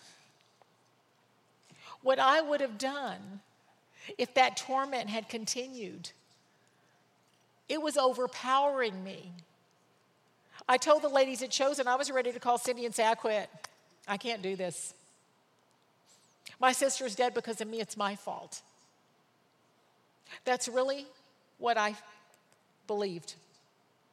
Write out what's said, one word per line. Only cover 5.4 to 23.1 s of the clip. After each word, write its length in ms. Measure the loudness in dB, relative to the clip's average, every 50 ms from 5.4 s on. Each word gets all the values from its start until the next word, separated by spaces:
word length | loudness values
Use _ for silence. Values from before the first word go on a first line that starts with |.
| -6 -6 -6 -6 -8 -10 -10 -12 -12 -12 -12 -14 -16 -16 -18 _ _ _ _ _ _ _ _ _ _ _ _ _ _ _ _ _ _ _ _ _ _ _ _ _ _ _ _ _ _ -6
It 120 | -4 -2
was 160 | -2 0 2
overpowering 1040 | 4 4 4 2 2 -2 -4 -4 -4 0 2 4 4 4 4 2 0 0 -2 -4 -6 -10
me. 280 | -12 -12 -14 -14 -16 -18 -20 -20 _ _ _ _ _ _ _ _ _ _ _ _ _ _ _ _ _ _ _ _ _ -20 -6 2 2
I 80 | 4
told 240 | 4 6 6 6 6
the 80 | 6 4
ladies 320 | 4 4 4 4 2 -2
at 80 | -4 -4
Chosen 380 | 0 2 2 2 2 0 0
I 80 | 2 0
was 160 | 0 0 0
ready 200 | 0 0 0 0
to 80 | -4 -2
call 180 | 0 0 0
Cindy 280 | 2 0 -2 -4 -2 -4
and 80 | -4 0
say, 100 | 2 4
"I 120 | 4 4
quit. 340 | 2 0 0 0 -2 -2 -6 -10 -16 -20 -20 _ _ _ _ _ _ -8
I 100 | -6 -6
can't 260 | -4 -4 -6 -6 -4 -4
do 120 | -6 -4
this. 380 | -4 -4 -6 -6 -8 -10 -12 -14 _ _ _ _ _ _ _ _ _ _ _ _ _ _ _ _ _ _ _ _ _ _ _ _ _ _ _ _ _ -20 -20 -2 2
My 120 | 4 4
sister's 440 | 4 4 2 0 0 -2 -4 -4 0
dead 180 | 0 0 2 0
because 260 | -2 -4 -4 -6 -6
of 80 | -6
me. 140 | -6 -6 -6
It's 160 | -6 -6 -4
my 180 | -4 -2 -2 -4
fault." 460 | -6 -8 -10 -10 -10 -12 -14 -16 -18 -18 _ _ _ _ _ _ _ _ _ _ _ _ _ _ _ _ _ _ _ _ _ _ _ _ _ _ _ _ _ _ _ _ -20 -20 -6 -2
That's 220 | 0 0 0 0
really 400 | 0 0 0 2 2 0 -4 -8 -12 -20 _ _ _ _ _ _ _ _
what 200 | -2 0 2 2
I 180 | 2 2 0 -2 -6 -12 -20 -20 -20 _ _ _ _ _ _ _ _ _ _ _ _ _
believed. 480 | -4 -2 -2 -2 -2